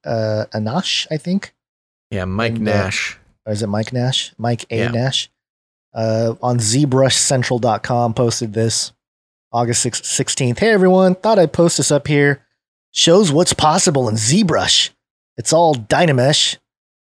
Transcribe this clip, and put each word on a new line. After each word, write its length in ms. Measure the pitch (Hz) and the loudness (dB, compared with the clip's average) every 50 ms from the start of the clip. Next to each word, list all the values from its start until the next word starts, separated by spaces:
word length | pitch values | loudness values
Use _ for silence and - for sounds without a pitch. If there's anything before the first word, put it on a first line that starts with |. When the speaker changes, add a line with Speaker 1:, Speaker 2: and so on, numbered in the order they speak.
| - | -8
Speaker 1:
uh, 400 | - 117 113 110 107 107 107 110 - - | -6 -4 -2 -2 -2 -2 -4 -4 -6 -6
Anash, 520 | 110 107 110 127 180 185 - - - - - | -6 -4 -4 -4 -4 -4 -4 -4 -4 -4 -6
I 60 | 160 | -6
think. 380 | 151 - 175 185 202 - - _ _ _ _ _ _ _ _ _ _ _ - | -6 -4 -2 -4 -4 -4 -8 _ _ _ _ _ _ _ _ _ _ _ -10
Speaker 2:
Yeah, 140 | 101 98 92 | -8 -6 -4
Mike 280 | 92 92 104 117 117 117 | -4 -2 -2 -2 -2 -2
Speaker 1:
And, 120 | 113 107 107 | -2 -2 0
uh, 40 | |
Speaker 2:
Nash. 460 | 107 101 95 92 92 - - - - - _ _ _ _ - | 0 0 -2 -2 -4 -6 -8 -8 -10 -16 _ _ _ _ -8
Speaker 1:
or 80 | 110 | -6
is 100 | 107 101 | -6 -4
it 40 | 113 | -4
Mike 260 | 101 101 107 110 - | -2 -2 -4 -4 -4
Nash? 400 | 127 123 123 127 131 - - - _ - | -4 -4 -2 -2 -2 -4 -6 -8 _ -6
Mike 260 | 110 120 120 110 - - | -4 -4 -4 -4 -6 -6
A 80 | 117 113 | -4 -4
Speaker 2:
Yeah. 100 | - 120 | -2 -2
Speaker 1:
Nash, 400 | 117 117 123 135 - - - - _ _ _ _ _ _ _ _ _ _ _ _ - 113 | -2 -2 -2 -2 -4 -4 -6 -8 _ _ _ _ _ _ _ _ _ _ _ _ -8 -4
uh, 360 | 113 113 110 113 117 113 113 - | -2 0 0 0 0 -2 -2 -2
on 200 | - 123 123 120 | -2 -2 0 0
Z 260 | 110 104 113 139 151 | 0 0 0 0 2
brush 300 | 135 127 131 135 127 - | 2 4 4 4 2 2
central 420 | - - - 143 127 123 - 127 120 | 0 0 0 0 0 0 -2 -2 -2
dot 240 | 113 120 107 101 | 0 0 -2 -2
com 320 | - - 123 120 120 117 110 | -2 -2 -2 0 0 0 0
posted 400 | - 127 117 113 - 120 107 104 | 0 0 0 -2 -4 -6 -6 -4
this 380 | 113 113 113 - - - - _ _ _ _ _ _ _ _ _ _ _ _ | -2 -2 -2 -2 -4 -6 -8 _ _ _ _ _ _ _ _ _ _ _ _
August 300 | - 120 123 117 117 - | -2 -2 0 0 0 -2
six-, 260 | - 123 - - - - | -2 -4 -4 -6 -8 -6
sixteenth. 520 | - - 131 - - - 139 120 120 - | -4 -4 -4 -4 -4 -2 -2 -2 0 0
"Hey, 100 | 202 226 | 2 2
everyone. 440 | 220 196 185 185 185 185 190 185 185 | 4 4 4 4 4 6 4 4 2
Thought 220 | 185 - 214 226 196 | 0 0 2 4 4
I'd 140 | 165 156 | 4 2
post 240 | - - 170 170 - | 4 2 2 2 2
this 140 | - 135 - | 0 0 0
up 160 | 147 143 - 143 | 0 0 0 0
here. 380 | 151 143 143 143 139 - _ _ _ _ _ _ _ _ _ _ | 2 2 2 2 0 -2 _ _ _ _ _ _ _ _ _ _
Shows 380 | - - - 170 170 202 220 160 | -4 0 4 6 6 6 6 4
what's 200 | 139 156 180 - | 4 2 2 0
possible 560 | - - - 156 156 190 - - 139 139 127 110 | 0 0 2 2 2 2 2 2 2 0 0 0
in 60 | 107 | -2
ZBrush. 760 | 113 107 113 147 208 220 165 143 101 90 - - - - - _ _ _ _ _ _ _ _ _ | -2 0 0 2 2 2 2 0 0 0 0 0 0 0 -2 _ _ _ _ _ _ _ _ _
It's 160 | - 110 - | -10 -4 0
all 220 | 160 160 175 160 151 | 2 4 4 2 2
Dynamesh." 800 | 120 107 - 156 147 180 165 139 123 123 139 151 - - - - - _ _ _ _ _ _ _ _ | 0 -2 -2 0 2 2 2 2 2 2 2 2 0 0 -2 -4 -8 _ _ _ _ _ _ _ _